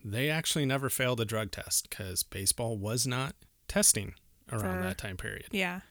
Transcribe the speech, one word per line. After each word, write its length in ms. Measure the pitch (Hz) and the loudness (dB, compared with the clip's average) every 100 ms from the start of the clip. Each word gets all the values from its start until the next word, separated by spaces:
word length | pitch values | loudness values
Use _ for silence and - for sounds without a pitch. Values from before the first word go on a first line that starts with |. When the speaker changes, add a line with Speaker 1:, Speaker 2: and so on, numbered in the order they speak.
Speaker 1:
they 260 | 107 107 143 | -6 -2 0
actually 360 | 156 156 160 139 | 0 0 2 2
never 240 | 135 135 | 2 2
failed 320 | - 127 123 | 2 2 2
a 40 | 110 | 2
drug 260 | 110 107 | 0 -2
test 380 | - - - - | -6 -2 -2 -2
'cause 340 | - 92 92 | -6 -4 -4
baseball 540 | - 95 95 - 117 110 | -4 0 0 2 0 -2
was 300 | 104 120 127 | 0 0 0
not 280 | 123 135 - - _ - | 0 -2 -6 -18 _ -2
testing 480 | 196 208 107 98 - - - - | 4 6 4 0 -8 -20 -20 -6
around 260 | 117 101 92 | -2 0 0
Speaker 2:
For 60 | |
Speaker 1:
that 140 | 92 95 | -2 -2
time 200 | 104 95 | -6 -6
period. 300 | 110 101 - | -6 -8 -4
Speaker 2:
Yeah. 300 | 196 185 185 - | 0 0 -2 -10